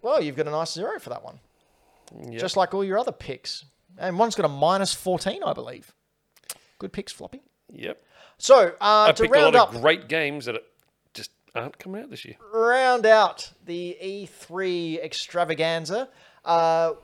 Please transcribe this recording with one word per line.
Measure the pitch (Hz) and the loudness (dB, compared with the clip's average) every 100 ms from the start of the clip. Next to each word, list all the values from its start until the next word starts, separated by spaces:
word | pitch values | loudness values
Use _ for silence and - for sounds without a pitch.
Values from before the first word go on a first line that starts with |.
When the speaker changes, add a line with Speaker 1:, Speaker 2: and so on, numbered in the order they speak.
Speaker 1:
Well, | 226 302 | -2 -2
you've | 151 139 | -2 -4
got | 147 | -4
a | |
nice | 151 160 | -4 -6
zero | 160 208 415 | -8 -8 -10
for | - | -12
that | 120 | -14
one. | 123 - _ _ _ _ _ _ _ - 120 | -16 -20 _ _ _ _ _ _ _ -20 -14
Speaker 2:
Yep. | 113 | -8
Speaker 1:
Just | 180 196 | -4 0
like | 185 | 0
all | 190 | -2
your | 196 196 | -2 -2
other | 247 | -4
picks. | - - 127 - - - _ _ 185 | -8 -10 -12 -12 -16 -18 _ _ -10
And | 180 175 | -6 -2
one's | 226 | -2
got | 208 160 | 0 -4
a | |
minus | 139 156 196 190 | 0 0 0 -2
fourteen, | - 190 180 190 381 | -4 -4 -2 -4 -6
I | 349 | -6
believe. | 139 117 131 - _ _ _ _ _ - - _ - | -6 -10 -16 -20 _ _ _ _ _ -18 -18 _ -16
Good | 190 | -14
picks, | - - | -12 -12
Floppy. | - - 262 _ _ _ | -14 -18 -20 _ _ _
Speaker 2:
Yep. | - - - _ _ - _ | -14 -12 -12 _ _ -20 _
Speaker 1:
So, | - 262 180 - | 6 8 6 2
uh, | 202 214 214 | 2 6 6
Speaker 2:
I | |
Speaker 1:
to | 214 | 4
Speaker 2:
picked | 226 | 4
a | 277 | 4
Speaker 1:
round | 285 | 6
Speaker 2:
lot | 247 202 | 6 4
Speaker 1:
up | |
Speaker 2:
of | 117 | 2
great | 139 175 - | 0 0 -2
games | 160 147 147 123 | -4 -4 -6 -8
that | 110 - _ _ _ _ | -8 -10 _ _ _ _
just | - 107 _ _ | -20 -20 _ _
aren't | 117 127 - | -10 -10 -12
coming | 190 196 | -14 -14
out | 262 | -14
this | - | -18
year. | - - 214 | -18 -20 -6
Speaker 1:
round | 220 226 254 262 247 | 0 2 4 4 4
out | 220 220 185 - - _ - | 6 8 6 0 -16 _ -12
the | 170 175 175 | -10 -10 -10
E | 190 202 190 | -10 -10 -14
three | - - 175 185 175 165 165 | -18 -12 -6 -4 -2 -4 -6
extravaganza, | 160 - - 175 165 156 160 165 160 208 262 _ _ _ | -8 -8 -6 -2 -2 0 -2 -2 -4 -6 -6 _ _ _
uh, | - 170 165 165 165 151 | 0 2 4 4 2 -2